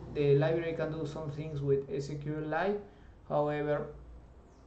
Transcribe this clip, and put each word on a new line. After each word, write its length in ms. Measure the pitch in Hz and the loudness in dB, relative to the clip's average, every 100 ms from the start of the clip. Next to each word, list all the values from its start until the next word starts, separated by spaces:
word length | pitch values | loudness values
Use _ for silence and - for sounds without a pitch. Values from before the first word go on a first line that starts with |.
| - 147 | -6 2
the 220 | 143 143 | 6 6
library 360 | 160 165 165 | 6 2 0
can 180 | 160 156 | -2 -2
do 140 | 156 143 | -2 -6
some 240 | 156 151 | -6 -6
things 320 | 151 160 143 | -6 -6 -2
with 260 | 139 139 - | 2 2 2
S 160 | 147 143 147 | -4 -4 -6
Q 180 | 147 151 | -4 -4
L 120 | 151 | -2
Lite. 300 | 156 190 208 - - - - - | 0 0 0 -6 -18 -20 -18 -2
However, 600 | 147 147 147 147 147 - - - - - - - - | 0 2 2 2 0 -2 -10 -16 -18 -20 -20 -20 -20